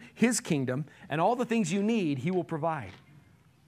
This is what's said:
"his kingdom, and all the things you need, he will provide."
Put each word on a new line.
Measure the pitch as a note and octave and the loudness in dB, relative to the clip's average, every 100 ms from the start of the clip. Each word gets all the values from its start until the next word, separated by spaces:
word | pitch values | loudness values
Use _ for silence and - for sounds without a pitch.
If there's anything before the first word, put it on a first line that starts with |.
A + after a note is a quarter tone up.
| - | -6
"his | - A3+ B3 | 2 2 2
kingdom, | - D3 B2+ B2+ D#3 - - | 0 0 0 -4 -6 -12 -6
and | D3 | 0
all | F3+ A#3+ | 2 2
the | |
things | A#3 A#3 F3+ | 0 0 2
you | G3+ | 2
need, | G#3 A#3 E3+ C3+ | 2 2 2 0
he | C#3 | 0
will | F#3 | 0
provide." | E3 D#3+ D#3+ D#3 G2 F#2 - - - - _ _ | -2 -2 -2 -4 -8 -14 -20 -20 -20 -20 _ _